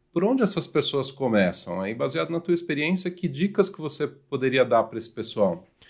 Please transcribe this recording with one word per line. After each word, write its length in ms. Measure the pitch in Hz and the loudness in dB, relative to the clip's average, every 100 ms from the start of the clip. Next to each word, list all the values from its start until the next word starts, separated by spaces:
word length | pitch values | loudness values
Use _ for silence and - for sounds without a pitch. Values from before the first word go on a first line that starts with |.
| _ | _
por 120 | 170 | -2
onde 180 | 202 262 | 2 2
essas 240 | 214 170 - | 2 0 -2
pessoas 440 | 156 - 139 127 | -2 0 -2 -4
começam? 720 | - 131 107 92 - 92 90 | -2 2 4 4 0 -4 -6
Aí, 140 | 95 | -6
baseado 360 | 120 139 160 160 | -4 -2 -2 -4
na 100 | 170 | -2
tua 140 | 175 | 0
experiência, 560 | 170 - 147 156 185 180 | 0 0 -2 0 0 -2
que 180 | 180 160 | -4 -4
dicas 420 | 135 196 208 196 | -2 0 2 0
que 100 | - | 0
você 260 | 156 - 147 | -6 -4 -6
poderia 580 | - - 135 131 127 | -8 -8 -4 0 2
dar 200 | 120 117 | 4 4
pra 140 | 107 113 | 2 -4
esse 120 | - | -8
pessoal? 560 | - 107 113 98 85 - _ - | -8 -6 0 0 0 -10 _ -20